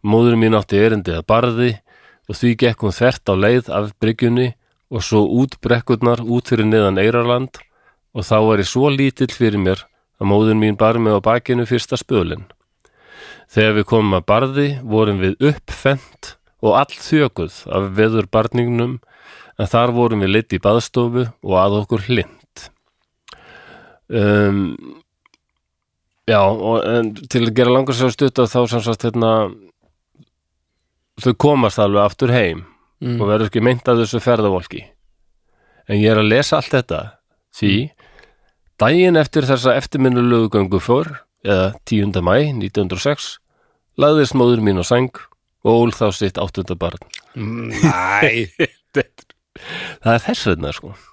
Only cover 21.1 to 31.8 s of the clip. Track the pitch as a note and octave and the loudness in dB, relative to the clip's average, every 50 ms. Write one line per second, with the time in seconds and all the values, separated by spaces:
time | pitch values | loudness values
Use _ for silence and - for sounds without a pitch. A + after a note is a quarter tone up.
21.1 | A#2 B2 B2+ A#2 - _ - G2 F#2+ F2+ F#2 G2+ G2+ G#2 G#2 - A#2+ A2 G2 - | 0 -2 -4 -4 -8 _ -6 0 2 2 2 2 2 0 -2 -2 -4 -4 -2 -2
22.1 | B2+ A2 - - - _ _ _ _ - - - _ _ _ _ _ _ _ _ | -2 -2 -2 -6 -12 _ _ _ _ -20 -20 -20 _ _ _ _ _ _ _ _
23.1 | _ _ _ - - _ - - - - - - - - - - _ _ _ _ | _ _ _ -20 -20 _ -20 -20 -20 -20 -20 -20 -20 -20 -20 -20 _ _ _ _
24.1 | - A#2 G2+ G#2 G#2 G#2 G#2 G2+ G2 G2+ G2 E2 A#1 - - B1+ C#2 - _ _ | -4 0 2 2 2 2 2 2 0 0 -2 -4 -6 -10 -14 -20 -20 -20 _ _
25.1 | _ _ _ _ _ _ _ _ _ _ _ _ _ _ _ _ _ _ _ _ | _ _ _ _ _ _ _ _ _ _ _ _ _ _ _ _ _ _ _ _
26.1 | _ _ _ - A2+ G#2 G2 G2 A2 A2 F#2+ A2 A#2 A2+ - F#2+ A#2 A#2+ A#2 A2 | _ _ _ 0 2 4 4 2 0 0 -2 -2 0 0 0 0 0 0 -2 -2
27.1 | G#2+ - - - - B2 A#2 A2+ A2 B2 B2 B2 B2+ C3 C3+ C3+ C3 A#2 C3 B2+ | -6 -10 -14 -4 -2 -2 0 0 2 2 2 4 4 2 2 0 -2 0 0 -2
28.1 | A2 - D3 C3+ - - B2 A2 - B2+ B2 A2+ A#2 A#2+ G#2 A#2 A2+ - - A#2 | 0 0 -2 0 2 0 0 0 2 0 0 0 -2 -4 -2 -4 -4 -2 -4 -4
29.1 | G#2+ A#2 A2+ A2+ A2+ A2 G#2+ F#2+ - A2 G2 F2 _ _ _ _ _ _ _ _ | -2 0 0 2 2 0 0 -2 -6 -14 -20 -20 _ _ _ _ _ _ _ _
30.1 | _ _ _ _ _ _ _ _ _ _ _ _ _ _ _ _ _ _ _ _ | _ _ _ _ _ _ _ _ _ _ _ _ _ _ _ _ _ _ _ _
31.1 | _ - - B2+ A2+ - - D3 D3 C3+ A#2+ G#2+ - - | _ -4 -2 -2 0 2 2 2 4 4 2 0 2 0